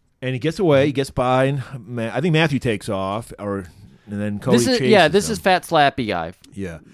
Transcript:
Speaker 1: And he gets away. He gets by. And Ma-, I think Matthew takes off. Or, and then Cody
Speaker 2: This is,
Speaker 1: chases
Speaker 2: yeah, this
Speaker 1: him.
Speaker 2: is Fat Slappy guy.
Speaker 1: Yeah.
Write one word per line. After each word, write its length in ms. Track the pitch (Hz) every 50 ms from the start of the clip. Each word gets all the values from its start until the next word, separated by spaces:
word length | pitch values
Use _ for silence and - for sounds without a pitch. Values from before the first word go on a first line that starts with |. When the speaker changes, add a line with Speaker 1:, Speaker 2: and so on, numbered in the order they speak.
| _ _ _ _
Speaker 1:
And 120 | 127 127 131
he 60 | 123
gets 180 | 127 160 165 -
away. 280 | 196 160 143 135 143
He 40 | 151
gets 200 | 127 139 131 -
by. 340 | - - 123 127 127 131 131
And 180 | 135 143 139 120 - 139 127 95
Ma-, 220 | 110 123 120 113 113 98
I 60 | 127
think 120 | 156 185 156
Matthew 240 | 156 165 151 143 120
takes 300 | - 123 107 95 - 117
off. 420 | 101 95 95 95 101 113 123 - -
Or, 300 | - 101 104 101 98 90 82 - - - - - _ _ 101
and 100 | 104 101
then 180 | 104 104 104 104
Cody 180 | - 131 120
Speaker 2:
This 100 | 120 120
is, 100 | 131 247 -
Speaker 1:
chases 120 | 131 -
Speaker 2:
yeah, 160 | 214 190 165
this 200 | 151 165 208 -
Speaker 1:
him. 60 | 240 214
Speaker 2:
is 60 | 175
Fat 240 | - 196 185 170 -
Slappy 440 | - 170 156 143 139 - - 117
guy. 260 | 104 92 85 80 85 87 _ _ - -
Speaker 1:
Yeah. 260 | 98 98 87 82 73 - -